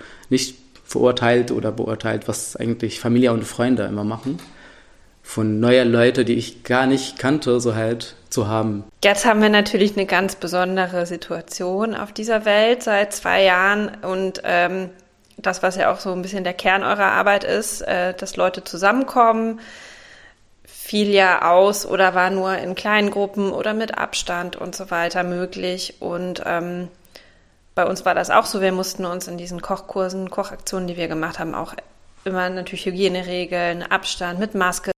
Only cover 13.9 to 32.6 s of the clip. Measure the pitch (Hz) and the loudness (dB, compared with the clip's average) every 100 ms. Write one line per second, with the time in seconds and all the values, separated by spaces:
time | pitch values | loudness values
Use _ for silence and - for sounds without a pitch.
13.9 | - 185 185 190 - - 175 175 185 185 | -6 -6 -4 -4 -4 0 2 2 -2 -8
14.9 | - _ _ _ - 190 185 202 190 - | -12 _ _ _ -6 -4 0 0 2 0
15.9 | 196 196 185 185 202 180 180 196 196 - | 0 -2 -6 -6 -6 -6 -2 0 2 0
16.9 | 202 190 - 202 202 - 202 226 - - | 2 2 2 2 2 0 -2 -2 -6 -2
17.9 | 180 180 180 190 180 185 185 - 170 196 | -2 -2 -4 -6 0 0 -2 -10 0 2
18.9 | 247 262 254 226 226 226 220 - - - | 2 2 4 6 4 0 -6 -12 -20 -20
19.9 | - - - - _ _ _ - - - | -20 -20 -20 -20 _ _ _ -20 -16 -4
20.9 | 208 208 196 185 180 170 175 196 202 - | 0 4 6 6 6 6 6 6 4 0
21.9 | - 185 180 185 190 185 190 180 190 208 | 2 4 4 2 2 -2 -2 -4 -4 0
22.9 | 208 202 202 196 202 196 - 214 214 220 | 2 2 0 -2 -2 -2 -2 -2 -2 -4
23.9 | - - - - 175 175 - 185 - 190 | -4 -4 -4 -6 -6 -6 -10 -10 -10 -6
24.9 | 170 170 180 180 175 180 190 185 185 - | -4 -2 -2 -2 -4 -6 -6 -6 -6 -8
25.9 | - 185 175 180 175 - 170 175 175 180 | -10 -8 -6 -6 -6 -4 -4 -4 -8 -10
26.9 | - _ - - _ _ _ _ - 175 | -14 _ -20 -20 _ _ _ _ -2 -2
27.9 | 185 185 175 - 220 226 196 190 185 185 | 0 0 0 2 2 2 0 0 0 -4
28.9 | - 180 180 180 175 175 175 - 185 - | -6 -6 -6 -8 -10 -10 -8 -6 -8 -6
29.9 | 196 185 190 185 - 196 - - 190 180 | -4 -4 -4 -6 -6 -6 -8 -8 -6 -4
30.9 | 175 160 160 160 - 165 - 160 - - | -4 -4 -4 -4 -6 -6 -6 -8 -12 -16
31.9 | _ - - 196 185 185 185 | _ -20 -12 -6 -2 -2 -4